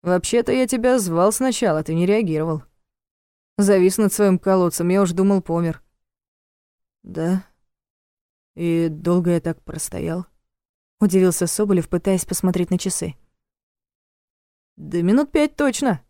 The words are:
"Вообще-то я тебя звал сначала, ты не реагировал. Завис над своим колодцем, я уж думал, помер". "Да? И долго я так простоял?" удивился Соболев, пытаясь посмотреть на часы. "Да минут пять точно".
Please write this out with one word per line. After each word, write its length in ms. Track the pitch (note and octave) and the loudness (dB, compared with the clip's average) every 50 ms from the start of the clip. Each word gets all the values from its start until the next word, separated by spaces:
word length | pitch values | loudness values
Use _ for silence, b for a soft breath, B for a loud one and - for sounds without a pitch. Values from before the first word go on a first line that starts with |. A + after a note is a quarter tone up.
"Вообще-то 500 | - F3 F3+ F3+ - - - A#3+ A#3 - | 0 0 0 0 0 0 0 0 2 2
я 160 | - C4 B3+ | 0 0 0
тебя 320 | - C4 B3 A3+ B3+ B3+ B3+ | 0 -2 0 2 2 2 2
звал 320 | G3+ F3+ E3 E3+ F3+ G#3 | 0 0 0 2 2 2
сначала, 500 | A3 - B3+ C4 A#3+ - B3 G3+ D#3 D#3 D3+ | 2 0 -2 -2 -2 0 0 0 0 -2 -2
ты 100 | - D#3+ | -4 -2
не 120 | E3 F3 | 0 2
реагировал. 580 | F#3 G#3 A3 A3+ F3 D#3 D3+ D#3 E3 D#3+ D3 - _ _ _ _ _ _ _ _ _ _ _ _ _ _ _ _ _ _ | 2 2 2 0 0 -2 -2 -2 -2 -4 -6 -8 _ _ _ _ _ _ _ _ _ _ _ _ _ _ _ _ _ _
Завис 400 | - G3+ G3 G#3 F#3+ F3+ F#3+ F#3 | 0 2 4 4 6 4 2 2
над 140 | - G#3+ G3 | 2 0 0
своим 260 | - - G#3 G3 F#3 | 2 2 2 2 2
колодцем, 520 | F#3 - G3 F#3+ F#3 F3+ E3+ - - E3+ F3 | 0 2 0 2 2 2 0 -2 -2 -2 0
я 120 | F#3 G3 | 2 2
уж 120 | G3+ F3 E3+ | 2 0 0
думал, 280 | F3 F#3+ G3 G3+ F#3+ | 0 0 2 2 0
помер". 400 | F3 - E3 E3+ E3+ E3 D#3 - _ _ _ _ _ _ _ _ _ _ _ _ _ _ _ _ _ _ _ _ _ _ _ _ _ | -2 -2 -4 -2 -2 -4 -4 -6 _ _ _ _ _ _ _ _ _ _ _ _ _ _ _ _ _ _ _ _ _ _ _ _ _
"Да? 440 | F#2 F#2 D#3+ D#3+ E3+ F#3 F#3+ F#3+ _ _ _ _ _ _ _ _ _ _ _ _ _ _ _ _ _ _ _ _ _ _ | -14 -10 -6 -2 -2 -2 -2 -4 _ _ _ _ _ _ _ _ _ _ _ _ _ _ _ _ _ _ _ _ _ _
И 340 | - E3+ E3+ E3 E3 E3+ E3 | -6 -4 -2 0 0 0 -2
долго 420 | D#3 D3+ D#3+ E3 F3 F3+ E3+ F3 | -4 -4 -2 0 0 2 2 2
я 80 | E3+ E3 | 0 0
так 220 | - E3+ - _ | -2 -4 -8 _
простоял?" 640 | _ - - D#3+ - - - F3+ - E3 D#3+ F3+ F3+ _ _ _ _ _ _ _ _ _ _ _ _ _ _ _ | _ -16 -12 -12 -10 -10 -8 -8 -6 -6 -6 -6 -8 _ _ _ _ _ _ _ _ _ _ _ _ _ _ _
удивился 480 | G#3+ G3+ F3 F#3+ F#3 F#3 E3+ - F3+ | 0 2 4 4 4 4 2 0 -2
Соболев, 400 | E3+ - - G#3+ G3+ G3 F3+ D#3+ | -4 -2 -2 0 0 2 0 0
пытаясь 380 | - - F3 - G3 F#3+ F3+ - | -2 -4 -4 0 0 -2 -2 -2
посмотреть 460 | - F#3 - - F#3 F3 F3+ F3+ - | -4 -6 -2 -2 0 0 0 -2 -2
на 60 | F3+ | -2
часы. 380 | F3+ - F#3+ - - E3+ E3+ C#3+ _ _ _ _ _ _ _ _ _ _ _ _ _ _ _ _ _ _ _ _ _ _ _ _ _ _ _ _ _ _ _ _ | -2 -2 -4 -6 -6 -8 -8 -10 _ _ _ _ _ _ _ _ _ _ _ _ _ _ _ _ _ _ _ _ _ _ _ _ _ _ _ _ _ _ _ _
"Да 260 | - D#3 D3 D#3+ F3 | -20 -14 -6 -4 0
минут 300 | E3+ F3+ G#3 C4 D4 C#4+ | 2 2 2 2 2 2
пять 240 | - D#4 D4 - - | 0 0 0 0 0
точно". 460 | - D4 C#4 A#3 - C#4+ C4 F#3 C#3 _ _ | 0 -2 -2 0 0 -2 -2 -2 -2 _ _